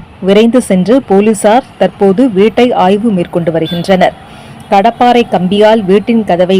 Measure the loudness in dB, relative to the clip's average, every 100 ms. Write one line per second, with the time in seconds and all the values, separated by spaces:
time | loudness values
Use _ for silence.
0 | -8 -8 0 2 2 0 0 -2 0 0
1 | 0 0 0 0 0 0 -2 -4 -6 0
2 | 0 0 0 0 0 2 0 0 0 0
3 | -2 -2 -4 -4 -4 -4 -4 -6 -2 0
4 | 0 -4 -14 -20 -20 -20 -2 0 0 0
5 | 0 0 0 -4 -2 0 2 2 0 0
6 | 0 -2 0 0 0